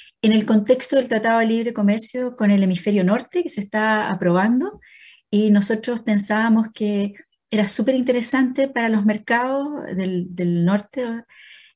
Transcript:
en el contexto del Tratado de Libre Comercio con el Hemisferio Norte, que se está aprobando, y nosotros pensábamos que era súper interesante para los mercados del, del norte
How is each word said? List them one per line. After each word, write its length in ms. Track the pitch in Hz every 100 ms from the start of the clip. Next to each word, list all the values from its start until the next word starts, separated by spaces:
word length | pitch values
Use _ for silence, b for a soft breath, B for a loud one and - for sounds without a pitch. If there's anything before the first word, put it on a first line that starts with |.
| B -
en 100 | 220
el 140 | 220 214
contexto 520 | 214 208 254 - 277
del 100 | 247
Tratado 320 | 220 226 226
de 80 | 226
Libre 260 | 226 233
Comercio 600 | 233 202 220 220 254 247 247
con 160 | 208
el 100 | 202
Hemisferio 420 | 190 175 214 202
Norte, 380 | 180 233 - 359
que 80 | 339
se 120 | -
está 500 | 202 214 220 214 -
aprobando, 680 | 180 175 180 208 247 370 427 b b b b -
y 180 | 202 214
nosotros 520 | 208 202 220 226 233
pensábamos 640 | 233 208 202 214 226 220 220
que 440 | - 214 202 202 202 - _ -
era 180 | 214 202
súper 280 | - 208 262
interesante 720 | 254 247 233 262 254 262 269
para 220 | 247 233
los 160 | 220 208
mercados 800 | 214 - 240 254 277 285 294 - 185
del, 400 | 185 180 180 180
del 300 | 175 175 170
norte 580 | 202 - - 240 233 - B B B B